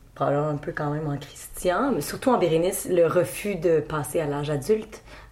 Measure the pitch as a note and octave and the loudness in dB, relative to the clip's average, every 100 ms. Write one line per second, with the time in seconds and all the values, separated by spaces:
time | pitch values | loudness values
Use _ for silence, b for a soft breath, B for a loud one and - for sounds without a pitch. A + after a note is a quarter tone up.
0 | - - C#3 C#3+ D3+ D3 - D#3 D3 D3+ | -14 -2 0 2 0 -2 -6 -4 -4 -2
1 | D3+ C#3+ - - - - F3+ F3+ C4+ F3 | -4 -6 -8 -18 -16 -4 0 2 0 0
2 | - - C4 G#3+ E3+ D#3+ F3+ G3+ - F3 | -4 -2 2 4 4 2 2 -2 0 4
3 | D#3+ F3 E3 - G3+ F3+ E3+ D#3+ D3 D#3 | 4 4 0 -2 -6 0 4 2 2 -4
4 | C3+ E3+ D3 C#3+ D3 D3 C3 A3 G#3+ - | -2 -2 -2 -2 -2 -2 2 0 0 -16
5 | B B B | B B B